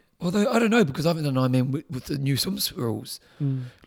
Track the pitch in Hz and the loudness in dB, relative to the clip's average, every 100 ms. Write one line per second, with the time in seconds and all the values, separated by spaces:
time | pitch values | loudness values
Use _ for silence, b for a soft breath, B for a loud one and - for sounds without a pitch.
0 | _ _ 175 202 208 233 226 233 165 135 | _ _ -2 0 2 2 4 4 2 2
1 | 156 165 147 131 127 127 127 139 - 127 | 0 0 0 2 4 2 2 -2 -6 -10
2 | - 143 135 135 185 202 - 185 120 110 | -6 -2 0 0 -2 -4 -4 -4 -4 -4
3 | - - b b 139 131 123 B | -8 -14 b b -4 -4 -6 B